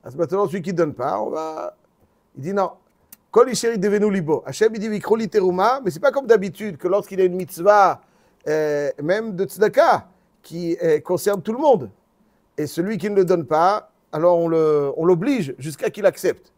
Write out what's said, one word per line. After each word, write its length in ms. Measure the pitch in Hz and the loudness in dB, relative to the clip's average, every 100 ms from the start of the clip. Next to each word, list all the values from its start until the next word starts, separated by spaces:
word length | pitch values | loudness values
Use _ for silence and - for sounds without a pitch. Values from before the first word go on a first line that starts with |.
Ah, 60 | - | -14
c'est 80 | 135 | -6
maintenant, 280 | 160 190 202 | -2 0 -2
celui 140 | 185 | -2
qui 100 | 160 | -6
ne 40 | 175 | -2
donne 180 | 156 | -2
pas, 260 | - 131 160 | -2 -4 -4
on 100 | - | -4
va, 460 | 156 160 160 - _ _ _ _ _ _ - | -6 -8 -10 -12 _ _ _ _ _ _ -12
il 60 | |
dit 100 | 139 | -4
non. 200 | 196 185 - _ _ _ - _ | -2 -2 -4 _ _ _ -20 _
Kol 180 | 208 262 | 2 4
isheri 280 | 226 233 226 | 2 -2 0
devenu 320 | 202 208 208 | 0 2 2
libo. 300 | 196 156 143 | 0 0 -2
Hachem, 300 | - 139 220 | -4 0 0
il 60 | 220 | 0
dit, 80 | 214 | -6
Vikroli 400 | 208 - 226 220 | -6 0 -2 0
teruma, 520 | 214 185 180 208 269 | 0 0 2 0 0
mais 60 | 226 | -4
c'est 100 | 156 | -2
pas 100 | 277 | -2
comme 160 | 277 262 | -2 2
d'habitude 500 | 226 196 - 214 151 | 2 2 -8 -10 -6
que 120 | 180 | -2
lorsqu'il 320 | 196 - 196 | -2 -2 0
y 20 | |
a 20 | |
une 120 | 185 180 | 0 0
mitzvah, 640 | 180 - 180 208 190 135 _ _ _ _ - | -8 0 4 6 6 2 _ _ _ _ -4
euh, 420 | 156 151 147 143 - | -2 0 -2 -2 -4
même 360 | 147 202 226 180 | -2 -2 -2 -6
de 80 | |
tzedaka, 640 | 190 - 208 - 320 180 - _ _ _ | -8 0 2 4 4 2 -2 _ _ _
qui, 340 | - 170 170 165 | -16 -8 -4 -2
euh, 160 | 170 151 | 0 0
concerne 400 | - 180 - 202 | 0 -2 0 -2
tout 120 | 151 | -4
le 60 | 233 | 0
monde. 320 | 302 226 113 _ _ _ _ _ _ - | 2 2 0 _ _ _ _ _ _ -8
Et 80 | 151 | -6
celui 320 | - 185 220 | -4 -4 -4
qui 100 | 196 | -2
ne 60 | |
le 100 | 202 | 0
donne 220 | 180 180 139 | 2 0 0
pas, 460 | 156 180 214 - _ _ | 2 2 0 -6 _ _
alors 280 | 156 170 175 | 0 2 2
on 100 | 170 | 2
le, 420 | 165 156 151 143 139 | 2 2 2 0 0
on 80 | |
l'oblige 500 | 165 180 226 262 143 127 | 2 2 2 -2 -4 -8
jusqu'à 300 | 143 147 226 | -12 -6 -6
qu'il 160 | - | 0
accepte. 480 | 202 - 180 120 _ | 0 0 -4 -4 _